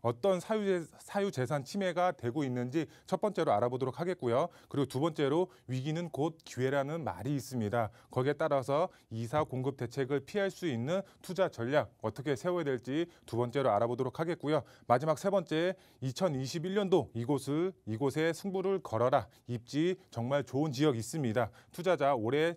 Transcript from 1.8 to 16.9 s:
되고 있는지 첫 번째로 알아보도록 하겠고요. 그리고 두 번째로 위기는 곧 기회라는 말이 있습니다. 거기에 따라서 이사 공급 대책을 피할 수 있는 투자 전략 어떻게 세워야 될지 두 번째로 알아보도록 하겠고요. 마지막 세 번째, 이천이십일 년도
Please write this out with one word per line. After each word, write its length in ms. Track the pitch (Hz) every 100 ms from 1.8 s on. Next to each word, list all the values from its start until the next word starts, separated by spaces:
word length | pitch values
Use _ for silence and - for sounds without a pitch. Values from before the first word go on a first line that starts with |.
| 190 170 180
되고 320 | 175 120 127
있는지 420 | 139 123 123 147 151 - -
첫 140 | 165
번째로 320 | 214 196 151
알아보도록 460 | 104 120 127 127 127
하겠고요. 500 | 175 180 123 117 - - -
그리고 160 | 139 139
두 140 | 131
번째로 500 | 165 156 139 151 180 - -
위기는 420 | 127 131 156 175
곧 280 | - 156 165
기회라는 600 | - - 127 143 139 165
말이 300 | 131 87 117
있습니다. 560 | 147 - 127 104 120 110 - -
거기에 220 | - 131
따라서 560 | 147 156 143 131 143 180 - _
이사 360 | 113 113 151 151
공급 320 | 127 131 127
대책을 480 | 120 127 131 139 135
피할 260 | 208 196
수 160 | - 175
있는 340 | 117 123 185 190 -
투자 280 | - 185 180
전략 420 | - 117 147 113 _
어떻게 340 | 110 107 139 135
세워야 300 | 180 175 147
될지 420 | 127 120 143 170 - -
두 100 | 113
번째로 340 | 120 139 131
알아보도록 480 | 104 117 120 127 -
하겠고요. 420 | 165 165 139 151 - - -
마지막 320 | 123 156 151
세 120 | 202
번째, 460 | 196 165 156 175 185 - _
이천이십일 720 | 131 123 185 135 131 170 156 196
년도 340 | 208